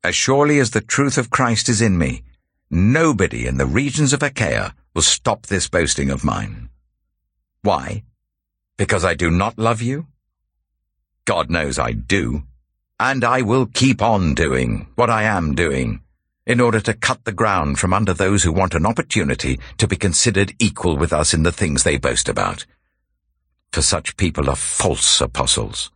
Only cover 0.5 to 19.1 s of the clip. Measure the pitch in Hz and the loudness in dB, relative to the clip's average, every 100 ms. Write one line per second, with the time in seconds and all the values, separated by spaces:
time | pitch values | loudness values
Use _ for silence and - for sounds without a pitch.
0.5 | 147 120 110 - - 139 127 120 - 123 | 4 2 0 -2 0 0 0 0 0 2
1.5 | 110 - 110 113 90 67 64 - _ _ | 0 0 2 2 2 0 -2 -12 _ _
2.5 | _ _ 82 98 139 165 117 92 58 60 | _ _ 2 4 4 2 2 0 -2 -4
3.5 | 65 67 87 143 151 143 139 143 135 98 | -2 0 0 0 0 0 2 -2 -2 -2
4.5 | 58 50 - _ - 85 - - 104 - | 0 -4 -10 _ -2 0 0 -2 -4 -2
5.5 | 98 - 90 78 - 69 67 - 50 50 | -4 0 0 0 0 -2 -2 -2 -4 -6
6.5 | 50 57 _ _ _ _ _ _ _ _ | -12 -16 _ _ _ _ _ _ _ _
7.5 | _ 104 80 65 104 - _ _ _ _ | _ -2 -2 -4 -10 -12 _ _ _ _
8.5 | _ _ - 98 98 87 78 87 85 104 | _ _ -6 -2 2 0 0 2 2 0
9.5 | 113 113 117 117 139 165 _ _ _ _ | 0 0 0 -2 -6 -8 _ _ _ _
10.5 | _ _ _ _ _ _ _ - 92 69 | _ _ _ _ _ _ _ -2 -2 0
11.5 | 85 73 69 60 57 58 98 62 71 - | -2 -2 -2 -2 -4 -2 0 0 -4 -8
12.5 | - _ _ _ _ 123 135 120 127 110 | -20 _ _ _ _ -2 0 2 2 2
13.5 | 127 120 - 131 127 107 107 85 65 78 | 2 0 2 2 4 2 2 2 2 2
14.5 | 64 64 52 - - 117 110 107 101 80 | 2 0 -2 -6 0 2 2 0 0 -2
15.5 | 67 78 67 62 55 _ _ _ _ - | 0 0 -2 -4 -6 _ _ _ _ -2
16.5 | 120 120 113 104 110 - 131 - 95 110 | 0 2 2 0 -2 -2 -4 -6 -2 0
17.5 | 95 73 71 90 92 104 85 95 101 82 | 2 0 -2 0 0 0 0 2 2 2
18.5 | 82 92 - 92 113 - | 2 0 2 0 -2 -2